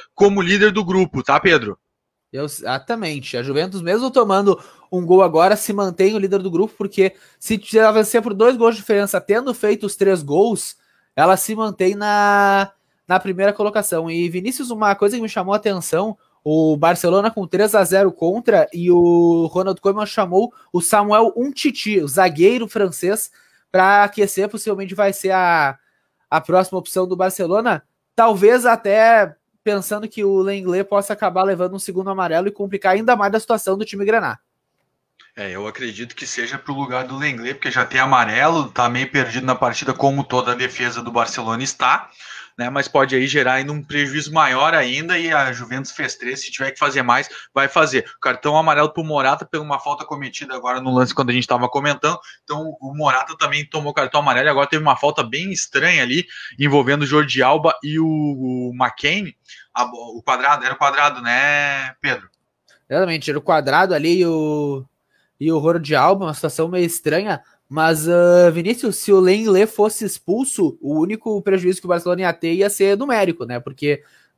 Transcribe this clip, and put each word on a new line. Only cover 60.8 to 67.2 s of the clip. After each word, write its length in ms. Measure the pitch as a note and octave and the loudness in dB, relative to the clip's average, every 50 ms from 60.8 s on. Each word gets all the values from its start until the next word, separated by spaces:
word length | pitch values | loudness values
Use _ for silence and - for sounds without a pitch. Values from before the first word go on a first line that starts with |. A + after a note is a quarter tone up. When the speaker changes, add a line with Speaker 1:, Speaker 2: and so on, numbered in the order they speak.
| D3 C#3 C3+ C#3 D3 D3 C3+ B2+ A#2+ | 0 0 2 2 0 0 0 -2 -4
Speaker 1:
né, 720 | A#2+ A#2+ B2+ C#3 D3 D3 D3 C#3+ C#3+ C#3 C#3 C3+ C3 B2+ _ - | -2 0 0 2 2 0 0 -2 -2 -4 -6 -8 -10 -12 _ -6
Pedro? 260 | C#3+ B2 A#2 - _ _ _ _ _ _ _ _ _ _ _ _ | -6 -6 -6 -8 _ _ _ _ _ _ _ _ _ _ _ _
Speaker 2:
Exatamente, 440 | _ C#3 D#3 F#3+ F3 E3 D#3 C3 - | _ -2 -2 0 0 -2 -4 -4 -4
era 80 | C#3+ D3 | -6 -4
o 40 | C#3+ | 0
Quadrado 520 | - F3 D#3 C#3 C3+ C3+ D#3+ F3+ F3+ F#3 | 0 0 0 2 2 2 2 2 2 0
ali 240 | D3 D3 E3 F3 F#3 | 0 2 2 2 2
e 80 | F3 | 2
o, 580 | E3+ E3 D#3+ D#3 D3+ D3+ D3+ D3 C#3+ C#3 C3+ C3 - _ _ _ _ _ _ _ _ _ _ | 2 2 0 -2 -2 -2 -2 -2 -4 -6 -8 -10 -14 _ _ _ _ _ _ _ _ _ _
e 100 | C#3 D#3+ | -4 -2
o 80 | E3 D#3 | -2 0
Jordi 380 | C#3+ D#3+ E3+ E3+ D#3 C#3 D#3 | 2 0 0 0 -2 0 2
Alba, 300 | C3+ C3 E3 G3 G3 G3 | 4 4 4 4 2 0
uma 80 | D#3+ D3+ | -6 -6
situação 340 | - - D#3 - - D#3+ E3+ | -4 -6 -6 -4 -2 -4 -2
meio 160 | F3+ F3+ F3 | 0 -2 -2
estranha, 580 | E3+ E3+ - - D3+ D3 E3+ | -2 -2 -4 -4 -2 -2 -2